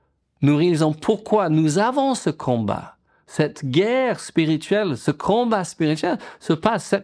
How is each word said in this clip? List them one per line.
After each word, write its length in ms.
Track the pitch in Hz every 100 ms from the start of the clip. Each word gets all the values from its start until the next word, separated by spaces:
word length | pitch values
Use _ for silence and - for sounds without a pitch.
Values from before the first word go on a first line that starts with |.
| _ _ _ _
nous 160 | 143 147
réalisons 360 | 175 156 156
pourquoi 560 | 151 - 208 - 214 180
nous 300 | 156 160 151
avons 360 | 220 269 269
ce 160 | 254 -
combat. 640 | 143 - 120 104 - - - _ _ _
Cette 400 | - 151 - 139
guerre 540 | 131 208 254 254 160
spirituelle, 760 | - - 160 156 - 202 202 120
ce 140 | -
combat 540 | 143 - 214 233 214
spirituel 520 | 170 - 156 156 359 277 - -
se 140 | -
passe, 420 | 160 214 220 - 196